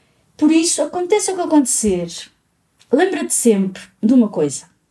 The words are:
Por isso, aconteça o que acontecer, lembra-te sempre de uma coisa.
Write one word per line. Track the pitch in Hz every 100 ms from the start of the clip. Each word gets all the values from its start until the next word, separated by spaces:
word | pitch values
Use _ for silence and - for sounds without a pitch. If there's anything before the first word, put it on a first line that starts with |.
| _ _ _ -
Por | 302
isso, | 330 339 -
aconteça | 302 359 349 415 403
o | 370
que |
acontecer, | 320 302 240 - 214 180 170 - - _ _ _ _ _ _
lembra-te | 269 381 294 349
sempre | - 233 196 190 - - _
de | 214
uma | 262 208
coisa. | 160 143 - - _ _